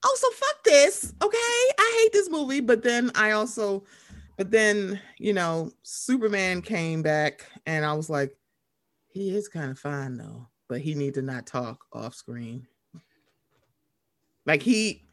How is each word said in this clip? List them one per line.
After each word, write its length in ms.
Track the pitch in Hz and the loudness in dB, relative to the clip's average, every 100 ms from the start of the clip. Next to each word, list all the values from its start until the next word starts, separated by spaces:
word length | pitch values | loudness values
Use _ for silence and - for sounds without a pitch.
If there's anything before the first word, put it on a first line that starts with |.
Oh, 140 | - 539 | 2 2
so 100 | 508 | 0
fuck 340 | 466 539 571 | 0 -4 0
this, 480 | - 403 294 381 - - | 6 8 6 4 -10 -4
okay? 140 | 415 453 | -2 0
I 600 | 466 480 508 587 453 453 | 0 2 2 4 2 6
hate 100 | 453 | 4
this 160 | 415 381 | 4 0
movie. 300 | 320 269 269 | -2 -2 -2
But 220 | 240 233 | 2 2
then 280 | 240 240 247 | 2 0 0
I 180 | - 214 | 2 2
also, 520 | 214 214 - 208 196 196 - - - - - | 2 0 -2 -2 -4 -8 -20 -20 -20 -20 -8
but 140 | 190 | 0
then, 500 | 220 214 208 196 196 - - | 4 4 2 -2 -6 -12 -8
you 140 | - | -2
know, 380 | 196 170 165 160 - | 0 0 -2 -4 -10
Superman 800 | - - - 254 220 202 185 180 | -16 -12 -2 0 2 0 0 -2
came 400 | 175 214 165 160 | -4 -4 -2 -2
back, 440 | 156 151 151 - - - - | 0 2 0 -4 -20 -14 -4
and 180 | 156 | -2
I 80 | 151 | 0
was 160 | 151 156 | -2 -2
like, 260 | 151 139 - _ _ _ _ _ _ _ | -2 -2 -6 _ _ _ _ _ _ _
He 260 | 190 196 190 | -8 -4 -4
is 120 | 202 | -6
kinda 260 | 170 143 131 | -8 -8 -8
fine, 400 | 143 143 135 123 | -8 -6 -6 -10
though, 300 | 107 110 120 _ _ | -12 -16 -20 _ _
but 120 | 123 | -8
he 140 | 143 | -4
need 200 | 151 139 | -2 -2
to 80 | 139 | -4
not 240 | 131 127 120 | -6 -8 -8
talk 380 | 131 120 110 _ | -8 -8 -12 _
off 220 | 117 113 | -12 -12
screen. 520 | - - 120 117 120 123 _ _ 165 _ _ _ _ _ _ _ _ _ _ _ _ _ _ - | -14 -16 -12 -12 -14 -16 _ _ -20 _ _ _ _ _ _ _ _ _ _ _ _ _ _ -2
Like, 160 | 151 | 0
he 400 | - 220 214 - _ | 4 2 2 -4 _